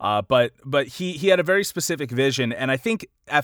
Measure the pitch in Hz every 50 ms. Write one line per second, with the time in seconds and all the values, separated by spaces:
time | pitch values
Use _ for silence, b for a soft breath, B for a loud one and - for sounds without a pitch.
0 | - 101 104 104 101 - - 123 120 117 - _ - 139 131 143 139 - - -
1 | 180 180 180 151 165 196 185 180 165 156 190 196 202 - - 175 156 - 170 -
2 | 147 120 120 123 135 135 127 131 127 117 117 - 131 131 131 131 - 233 226 208
3 | - - _ _ _ - - 147